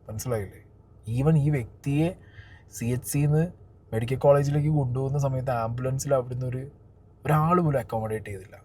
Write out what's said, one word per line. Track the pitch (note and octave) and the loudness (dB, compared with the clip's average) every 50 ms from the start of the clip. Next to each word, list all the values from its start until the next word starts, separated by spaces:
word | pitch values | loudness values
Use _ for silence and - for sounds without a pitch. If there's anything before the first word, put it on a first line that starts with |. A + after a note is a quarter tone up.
| - | -14
മനസ്സിലായില്ലേ? | - A2 A2 - C3 A#2+ A2 G2 F#2 - - - - - - - _ - - - A2 | -12 -12 -8 -4 -4 -4 -4 -4 -8 -12 -20 -20 -20 -20 -20 -20 _ -20 -18 -10 -6
Even | A2+ B2+ C3+ D#3 E3 | -2 0 2 4 4
ഈ | D3+ C#3 D3+ | 4 4 2
വ്യക്തിയെ | D3+ C3+ A2+ - - - - C#3 C#3 D3 D#3+ E3+ F#3 - - - - - - - - - - - | 0 0 -4 -8 -14 -8 -4 -2 0 2 0 0 -2 -6 -18 -20 -20 -20 -20 -20 -20 -20 -20 -18
സി | - - A#2 | -10 -6 -4
എച്ച് | A#2 B2+ B2 - - | -2 -2 -2 -4 -4
സിന്ന് | - C#3+ D3 D3 D3 D#3 E3 F3 - - - - - - - - | -2 0 2 2 2 2 2 0 -4 -16 -20 -20 -20 -20 -14 -6
മെഡിക്കൽ | - A2 A#2 A#2 C3 B2+ | -4 -4 -2 -2 -4 2
കോളേജിലേക്ക് | - C#3+ C#3+ C#3+ C#3+ C#3+ C#3+ D3+ D3 D3+ | 6 6 6 6 4 2 0 0 2 2
കൊണ്ടുപോകുന്ന | D#3 D3+ C3+ B2 B2 C3 C3+ C3+ C#3 C#3+ | 2 2 0 0 -2 -2 -4 -2 -2 0
സമയത്ത് | C#3 C#3 C3+ B2+ B2 C3+ | 0 0 -2 -2 -2 -2
ആംബുലൻസിൽ | B2 A#2 A2+ A2+ A#2 B2 B2+ C3 C3+ C3 - C#3 C#3 | -2 -2 -2 -4 -4 -4 -4 -4 -4 -4 0 0 0
അവിടുന്ന് | C3 B2 B2+ B2 B2 B2+ | 0 0 -2 -6 -6 -6
ഒരു, | B2+ B2 B2+ C3+ C#3+ - - - - - - - - - - | -6 -6 -8 -10 -12 -16 -20 -20 -20 -20 -20 -20 -20 -20 -10
ഒരാൾ | - - D3+ D#3 D#3 E3 F3+ F3+ | 0 2 2 4 4 4 4 4
പോലും | E3+ D#3 C#3 B2+ | 4 2 0 0
അക്കോമഡേറ്റ് | A2 - - A2+ A2 G#2+ A2 A2 G2+ G#2 | -2 -2 -6 -4 -4 -4 -4 -6 -6 -8
ചെയ്തില്ല. | G2+ F#2 F#2+ - - - | -12 -12 -14 -18 -20 -20